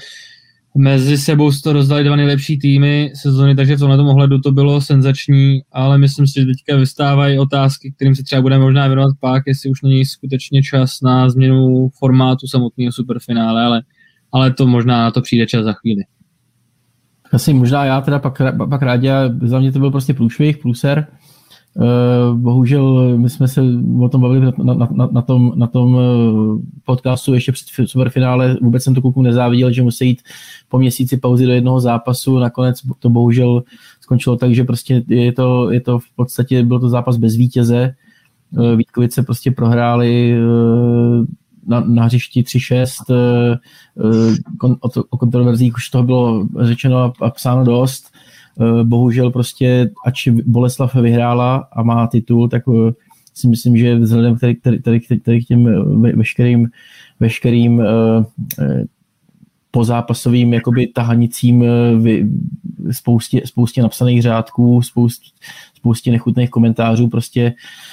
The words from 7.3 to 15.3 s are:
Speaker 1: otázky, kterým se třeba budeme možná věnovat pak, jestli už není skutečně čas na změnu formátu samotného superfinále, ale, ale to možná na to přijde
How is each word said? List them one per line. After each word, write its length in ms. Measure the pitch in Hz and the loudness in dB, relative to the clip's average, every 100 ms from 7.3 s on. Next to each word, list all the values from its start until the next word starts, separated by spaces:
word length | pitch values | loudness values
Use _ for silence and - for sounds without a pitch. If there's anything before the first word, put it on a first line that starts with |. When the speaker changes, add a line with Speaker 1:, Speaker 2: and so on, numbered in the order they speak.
| 139 | 0
Speaker 1:
otázky, 540 | 135 139 135 139 135 | 0 0 0 -2 -12
kterým 220 | - 139 | -2 0
se 80 | 135 | 0
třeba 200 | 139 135 | -2 -2
budeme 220 | 131 135 | 2 2
možná 220 | 131 139 139 | 4 2 2
věnovat 260 | 135 139 135 | 2 0 0
pak, 220 | 131 131 139 | -2 -2 -2
jestli 240 | 135 135 | -4 -4
už 120 | 135 | -2
není 220 | 139 131 | 0 0
skutečně 580 | 135 - 135 131 - 139 | 0 -6 -8 -8 -2 -2
čas 380 | 135 135 127 - | 0 0 -2 -2
na 300 | 131 127 127 | 0 2 2
změnu 600 | 127 131 131 131 127 131 - | 2 2 2 2 0 -2 -2
formátu 480 | 135 127 127 131 135 | 0 2 0 -2 -4
samotného 460 | 131 120 - 123 | -4 -4 -4 -6
superfinále, 720 | 123 123 120 - 117 113 113 | -6 -8 -8 -6 -4 -2 -2
ale, 180 | 120 117 - _ _ _ - | 0 -2 -6 _ _ _ -6
ale 200 | 131 131 | 0 0
to 140 | 131 127 | 2 2
možná 360 | 123 120 120 | 2 2 0
na 80 | 113 | 0
to 100 | 127 | -2
přijde 260 | - | -2